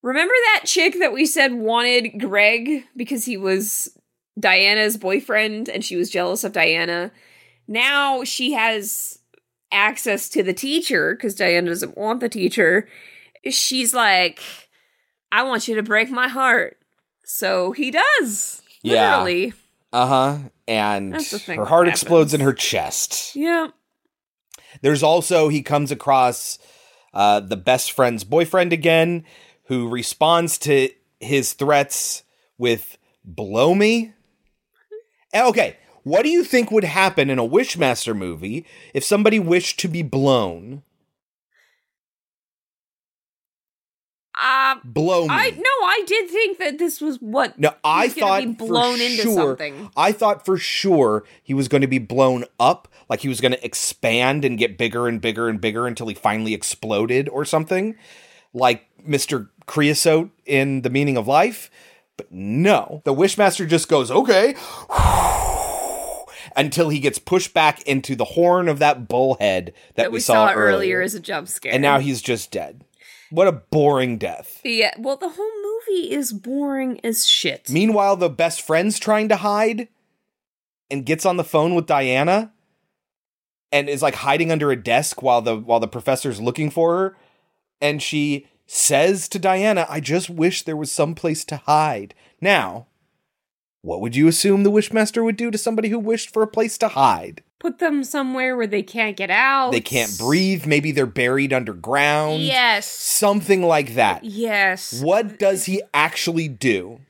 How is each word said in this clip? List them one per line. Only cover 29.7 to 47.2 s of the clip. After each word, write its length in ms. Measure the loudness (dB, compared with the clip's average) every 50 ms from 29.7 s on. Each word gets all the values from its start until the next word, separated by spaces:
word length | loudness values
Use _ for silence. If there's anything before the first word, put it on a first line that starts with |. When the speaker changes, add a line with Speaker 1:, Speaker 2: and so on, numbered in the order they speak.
| -4 -4 -4
Speaker 2:
responds 720 | -4 -6 -6 -6 -8 -2 _ 2 4 4 2 2 0 -4 -4
to 300 | 0 2 4 4 4 2 -2 _ _ _ _ _
his 340 | -6 -2 0 0 0 -2 -4
threats 720 | -2 0 4 4 4 2 0 -4 -6 -6 -6 -8 -10 _ _ _ _ _ _ _
with, 400 | -2 0 0 0 0 -2 -16 -20 _ _ _ _ _ _
"Blow 500 | -18 -12 -12 -10 -4 0 2 4 4 4
me?" 380 | 4 4 4 2 0 -2 -6 _ _ _ _ _ _ _ _ _ _ _ _ _ _ _ _ -20 -20 _ _ _ _ _ _
Eh, 120 | 0 2 2
okay, 320 | 4 4 2 0 0 -4 _ _ _ _ _ _
what 200 | 2 2 2 4
do 60 | 4
you 140 | 2 2 2
think 260 | 4 2 2 2 4
would 120 | 2 2 2
happen 460 | 2 0 2 2 2 2 2 0 2
in 100 | 0 -2
a 80 | -2
Wishmaster 680 | 2 2 2 2 0 -2 0 0 0 0 -2 -4 -6 -6
movie 480 | -4 -6 -8 -8 -8 -8 -8 -8 -10 -12 _ -20 -20 -20 -8 _
if 100 | -6 -2
somebody 360 | 0 0 2 4 4 2 2
wished 400 | 2 2 2 0 0 -2 -6 -6
to 80 | -6
be 140 | -4 -4 -4
blown? 800 | -4 -2 -2 0 2 4 4 2 2 -2 -6 -10 -14 -16 -18 -18 _ _ _ _ _ _ _ _ _ _ _ _ _ _ _ _ _ _ _ _ _ _ _ _ _ _ _ _ _ _ _ _ _ _ _ _ _ _ _ _ _ _ _ _ _ _ _ _ _ _ _ _ _ _ _ _ _ _ _ _ _ _ _ _ _ _ _ _ _ _ -8 -4
Speaker 1:
Uh, 340 | -2 0 0 2 2 0 -2 -4 -8
Speaker 2:
Blow 400 | -6 -4 -2 0 2 2 0 0
me. 20 | 0 0
Speaker 1:
I, 180 | 0 0 -2
no, 80 | -4 -2 0 0 0 2 0
I 180 | 0 0 -2 -2
did 220 | -2 -2 -2 -2 -2
think 280 | -2 -2 0 -2 -2
that 220 | -4 -4 -6 -2 -2
this 200 | -4 -4 -4 -4
was 180 | -6 -6 -6
what 400 | -6